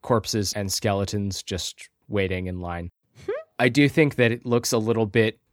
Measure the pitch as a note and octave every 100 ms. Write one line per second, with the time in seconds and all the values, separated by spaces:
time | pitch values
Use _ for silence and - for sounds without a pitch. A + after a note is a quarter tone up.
0 | - A#2 - A2+ F#2+ G#2 G2 - A2 G2
1 | G2+ G#2 G2+ F#2+ - F#2 - - - _
2 | - G#2 F#2+ F#2 F#2 F2+ F2 F2 F2 -
3 | _ _ - C5 D#5+ - B2 A#2+ C#3+ D#3+
4 | D3 - A#2 A#2 B2 A#2+ - A#2 A2 A2+
5 | G#2+ A#2 A2 - _